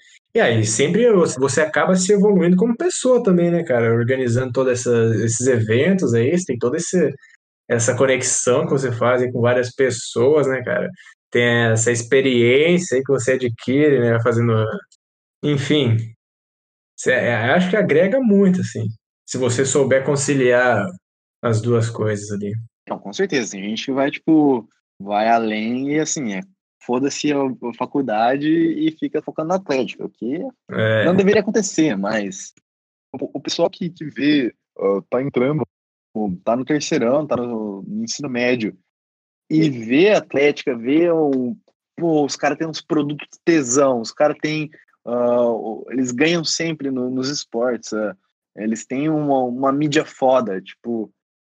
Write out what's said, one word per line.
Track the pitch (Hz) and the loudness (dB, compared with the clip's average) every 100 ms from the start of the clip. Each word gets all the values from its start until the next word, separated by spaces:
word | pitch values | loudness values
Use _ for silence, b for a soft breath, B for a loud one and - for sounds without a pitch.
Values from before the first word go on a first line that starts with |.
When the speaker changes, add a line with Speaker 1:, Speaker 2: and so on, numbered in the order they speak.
| b b _ | b b _
Speaker 1:
E | 233 | 0
aí, | 160 113 110 | 2 2 0
sempre | - 143 180 240 | 0 2 4 4
você, | 202 156 - | 4 2 0
você | 135 165 | 0 0
acaba | 156 147 165 185 | 0 0 2 2
se | - | 2
evoluindo | 208 208 196 170 180 | 4 4 4 4 2
como | 233 233 | 2 0
pessoa | 359 - 254 247 | -2 -2 2 2
também, | 233 175 170 | 2 2 2
né, | 170 | 0
cara? | 165 120 113 | 0 0 2
Organizando | 117 117 131 127 117 127 | 2 0 0 0 0 0
todos | 123 131 | 0 0
essa, | 123 123 120 113 107 113 | 0 0 2 2 2 0
esses | - 123 | 0 0
eventos | 120 107 117 156 190 143 | 2 2 2 2 2 2
aí, | 117 120 175 | 2 2 0
você | 180 | -2
tem | 120 | -2
toda | 120 151 | -2 -2
esse, | 175 185 147 - b b _ _ - | -2 0 0 -2 b b _ _ -4
essa | 117 113 117 | -2 0 2
conexão | 135 131 127 - - 127 165 | 2 2 0 -2 0 0 0
que | |
você | 143 135 | -2 -2
faz | 113 117 127 | 0 0 2
aí | 123 | 0
com | 123 | 0
várias | 117 123 120 | 2 2 0
pessoas, | - 131 117 - 117 123 156 131 | 0 0 0 -6 0 2 4 2
né, | 127 | -2
cara? | 117 - 92 B B _ _ | -2 -4 -4 B B _ _
Tem | 120 120 120 117 | 0 2 4 2
essa | 110 123 | 2 2
experiência | 120 117 139 135 123 117 131 160 175 180 127 | -2 2 2 4 4 4 4 4 2 2 -2
aí | |
que | 135 | 0
você | 135 120 | 0 0
adquire, | 131 123 113 - 135 151 131 | 0 -2 -4 -2 2 4 4
né, | 120 117 | 2 2
fazendo... | 120 117 117 110 110 101 - _ _ _ _ _ | 2 2 2 2 0 -6 -12 _ _ _ _ _
Enfim. | 147 147 - 151 123 113 - - _ _ _ _ _ _ _ - | -2 -2 0 2 2 0 -2 -12 _ _ _ _ _ _ _ -6
Cê, | - | 0
é, | 127 117 117 117 | 0 0 0 2
acho | 165 185 | 2 2
que | 220 | 0
agrega | 170 147 190 262 | 2 2 2 2
muito, | 247 202 196 180 | 4 4 4 2
assim, | 113 117 113 - _ _ - | -2 -6 -8 -8 _ _ -10
se | 127 | -4
você | 127 113 135 | -2 0 0
souber | 151 123 131 135 | 2 2 2 2
conciliar | 143 143 139 123 123 123 110 98 90 _ _ _ _ | -2 0 2 4 4 4 2 -2 -8 _ _ _ _
as | 120 110 | -2 0
duas | 117 117 113 | 2 0 0
coisas | - 107 104 104 | -2 -4 -4 -6
ali. | 101 101 110 - _ - | -8 -6 -8 -10 _ -12
Speaker 2:
Não, | - | -10
com | 98 | -8
certeza. | 104 196 143 104 | -4 -2 -2 -4
Tem | 98 | -8
gente | 98 110 - | -8 -8 -4
que | |
vai, | 135 139 | -2 -2
tipo, | - - 160 147 127 110 _ _ _ | -2 2 4 4 2 -2 _ _ _
vai | 98 104 110 | -4 0 2
além | 117 113 107 110 127 139 | 2 2 -2 -2 -4 -2
e, | 151 | -2
assim, | 151 - 120 | -2 -4 -4
é, | 95 95 _ _ _ - | -6 -10 _ _ _ -6
foda-se | 123 139 - 151 | -2 -2 -2 -2
a, | 143 | 0
a | 135 117 120 113 | -2 -4 -10 -8
faculdade | 123 143 131 107 120 139 151 | -6 -4 -2 0 0 0 0
e | 165 165 151 156 156 | 2 0 0 -2 -4
fica | 143 151 | -6 -6
focando | 147 - 160 | -6 -8 -4
na | 190 | -4
Atlética, | 196 135 104 - 101 | -2 -2 -2 -8 -14
o | |
que | - 113 156 262 - - | -10 -8 -6 -8 -14 -10
Speaker 1:
É. | 120 110 110 104 | -2 0 2 2
Speaker 2:
não | 190 | 4
deveria | 196 208 | 4 2
acontecer, | 202 226 - - 156 98 | 2 -2 -2 0 0 0
mas | 98 110 98 92 - _ _ _ _ _ _ | -2 -4 -6 -10 -18 _ _ _ _ _ _
o, | 139 139 139 | -12 -10 -10
o | |
pessoal | 139 - 170 | -8 -2 -2
que, | - 180 | -2 -10
que | - 151 | -8 -12
vê, | - 143 147 117 - _ - | -4 0 2 0 -6 _ -4
ah, | 98 98 - | -2 -2 -2
tá | 120 | -4
entrando, | 139 127 127 151 120 _ _ _ _ | -2 -2 0 -2 -6 _ _ _ _
tipo, | 110 107 90 | -6 -6 -4
tá | - 120 | -2 -2
no | 127 | 0
terceirão, | 151 143 156 117 139 151 | -4 -2 -2 0 0 0
tá | 120 | -4
no, | 120 113 107 98 | -4 -6 -8 -10
no | 98 104 | -10 -8
ensino | 113 - 131 | -8 -8 -8
médio, | 120 123 127 104 - _ _ _ _ _ _ _ | -2 0 0 -4 -8 _ _ _ _ _ _ _
e | 156 160 | 0 2
vê | 127 113 135 196 | -2 0 2 4
a | 190 | 2
Atlética, | - 135 147 143 - 120 | 0 0 0 0 -4 -4
vê | 117 151 175 | -2 2 2
o, | 165 151 131 123 110 _ _ _ - | 2 0 0 -2 -6 _ _ _ -6
pô, | 170 156 139 | 0 0 0
os | - | -2
caras | 147 147 | -4 -2
têm | 160 | -6
uns | 151 | -8
produtos | - 156 147 147 - _ - | -4 -2 -2 -6 -12 _ 0
tesão, | 165 127 131 139 123 | 2 2 2 2 2
os | 113 | -4
caras | - 151 151 | 0 0 0
têm, | 156 156 151 b b b - | -4 -4 -6 b b b -6
ah, | 120 120 123 120 | -2 0 2 2
o, | 113 110 - - | 0 -6 -10 -8
eles | 123 127 | -4 -4
ganham | 120 156 170 | 0 0 0
sempre | 160 - 165 156 139 | -2 -4 -6 -6 -6
no, | 131 123 | -4 -4
nos | 131 131 | -4 -4
esportes, | 143 - 117 123 117 - | -6 -8 -4 -2 -4 -6
ah, | 107 107 95 _ _ _ - | -6 -4 -8 _ _ _ -8
eles | 107 110 - | -6 -6 -6
têm | 131 156 | -4 -2
uma, | 151 147 135 | -2 0 0
uma | 127 123 135 | 0 -2 -2
mídia | 143 151 147 | 0 0 0
foda, | 147 - 131 131 110 95 | -2 -2 2 2 0 -6
tipo, | 95 - 120 117 101 _ _ _ | -10 -14 -8 -6 -8 _ _ _